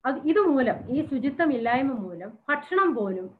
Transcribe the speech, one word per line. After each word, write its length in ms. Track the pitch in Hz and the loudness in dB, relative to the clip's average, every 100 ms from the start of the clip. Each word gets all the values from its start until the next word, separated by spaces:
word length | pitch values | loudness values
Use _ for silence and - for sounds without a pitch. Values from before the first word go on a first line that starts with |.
| 262 | -2
അത് 120 | 277 | -2
ഇതുമൂലം, 720 | 302 359 370 269 240 - - | 2 4 4 4 2 0 -2
ഈ 160 | 269 - | -4 -2
ശുചിത്വമില്ലായ്മ 840 | 269 269 277 330 247 226 247 277 | -2 -2 0 0 2 0 0 0
മൂലം 460 | 233 185 170 196 - - | -2 -8 -10 -14 -14 -4
ഭക്ഷണം 460 | 294 - 370 370 | -4 0 2 2
പോലും 440 | 233 202 185 185 | 2 -2 -4 -8